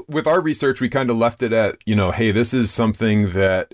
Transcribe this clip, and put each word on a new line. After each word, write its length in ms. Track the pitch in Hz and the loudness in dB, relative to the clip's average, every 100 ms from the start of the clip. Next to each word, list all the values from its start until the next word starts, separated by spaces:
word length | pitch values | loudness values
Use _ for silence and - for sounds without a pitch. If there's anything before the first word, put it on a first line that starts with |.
| - | -6
with 200 | 151 151 | -4 0
our 140 | 175 | 0
research, 400 | 160 143 139 131 | 0 -2 -2 -2
we 80 | 123 | -2
kind 200 | 139 127 | -2 -2
of 80 | 113 | 0
left 240 | 117 - | 0 0
it 120 | 117 | 0
at, 240 | 113 104 - - | 0 0 -2 -2
you 100 | 107 | 0
know, 160 | 92 | 0
hey, 200 | 87 113 | 0 0
this 220 | 101 120 | 2 0
is 160 | 131 113 | 0 0
something 600 | - 110 104 113 104 101 | 0 -2 0 0 2 0
that 440 | 92 95 92 - | 0 0 0 -4